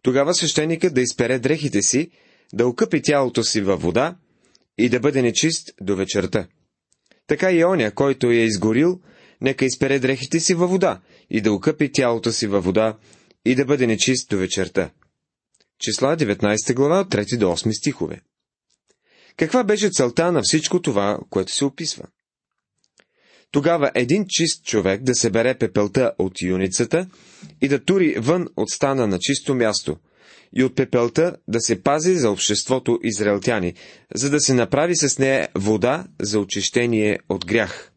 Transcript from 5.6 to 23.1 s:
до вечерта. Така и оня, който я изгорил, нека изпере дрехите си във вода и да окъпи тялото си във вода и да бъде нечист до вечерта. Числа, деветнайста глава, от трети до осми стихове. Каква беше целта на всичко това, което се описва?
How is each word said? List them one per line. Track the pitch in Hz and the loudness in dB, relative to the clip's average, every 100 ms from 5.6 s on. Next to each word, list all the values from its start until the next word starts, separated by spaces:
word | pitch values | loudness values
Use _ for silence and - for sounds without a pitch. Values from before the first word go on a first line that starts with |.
| - _ | -10 _
до | 95 95 | -4 -2
вечерта. | 98 104 92 110 90 _ _ _ _ _ _ _ - | -2 -2 0 -4 -4 _ _ _ _ _ _ _ -4
Така | 151 185 | 0 2
и | 175 | 4
оня, | 170 185 107 | 4 2 0
който | - 139 131 120 | 2 0 2 2
я | 117 | 4
изгорил, | 113 101 110 117 165 180 _ _ - _ | 2 2 0 2 2 -2 _ _ -20 _
нека | 131 135 131 | -4 0 -2
изпере | - 135 139 | 0 0 2
дрехите | 127 131 123 165 | 0 -2 -2 -2
си | 160 | 0
във | 170 175 | 0 2
вода | 185 180 92 _ - _ | 2 0 -2 _ -20 _
и | 110 | -2
да | 107 | 0
окъпи | 101 147 151 143 | 0 0 0 -2
тялото | - 123 117 113 | 0 0 0 -2
си | 110 107 | -2 0
във | 101 | 0
вода | 90 95 110 107 _ - _ _ - | 0 0 0 -2 _ -20 _ _ 0
и | 127 | 0
да | 135 | 0
бъде | 143 123 | 2 2
нечист | 107 - 123 - | 0 0 -2 -2
до | 101 | -2
вечерта. | 92 - 85 - 80 _ _ _ _ _ _ _ _ _ | -2 -2 -2 -2 -4 _ _ _ _ _ _ _ _ _
Числа, | - 104 135 165 | -6 -2 -2 0
деветнайста | 120 101 104 107 - | -2 0 0 0 0
глава, | 123 143 180 | 0 2 2
от | 190 | 0
трети | 104 104 120 | -2 -2 0
до | 98 | 0
осми | 85 113 107 | 2 -2 -2
стихове. | 147 131 78 76 _ _ _ _ _ _ _ _ _ _ _ - | -4 -4 -8 -8 _ _ _ _ _ _ _ _ _ _ _ -4
Каква | 160 254 | 0 2
беше | 208 208 208 | 2 2 0
целта | - 123 120 170 | 2 0 2 2
на | 160 | 2
всичко | 107 165 - 180 | 2 0 0 0
това, | 165 101 101 104 - | 0 0 0 -2 -4
което | 98 92 | -4 -2
се | - 139 | -2 -2
описва? | - 160 - - _ _ _ _ _ _ _ _ _ _ | -2 -10 -10 -16 _ _ _ _ _ _ _ _ _ _